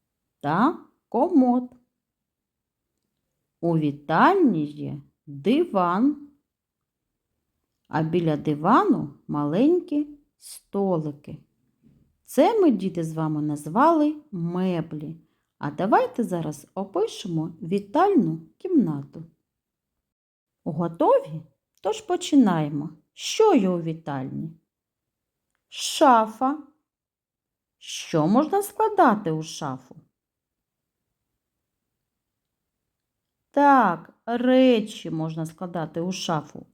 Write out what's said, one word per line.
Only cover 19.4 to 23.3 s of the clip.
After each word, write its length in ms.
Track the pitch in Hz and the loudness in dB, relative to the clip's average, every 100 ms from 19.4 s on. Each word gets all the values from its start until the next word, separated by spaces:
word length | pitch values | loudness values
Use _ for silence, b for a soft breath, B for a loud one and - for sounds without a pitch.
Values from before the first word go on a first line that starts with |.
| _ _ _ _ _ _ _ _ _ _ _ _ | _ _ _ _ _ _ _ _ _ _ _ _
Готові? 760 | - 156 170 165 339 539 - 156 - _ _ _ | -8 -6 -6 0 2 2 0 -12 -14 _ _ _
Тож 200 | 370 440 | -6 -6
починаємо. 880 | - 359 - 285 214 165 147 147 156 - _ | -4 -6 2 4 4 2 -2 -4 -8 -12 _
Що 420 | - - | -14 -4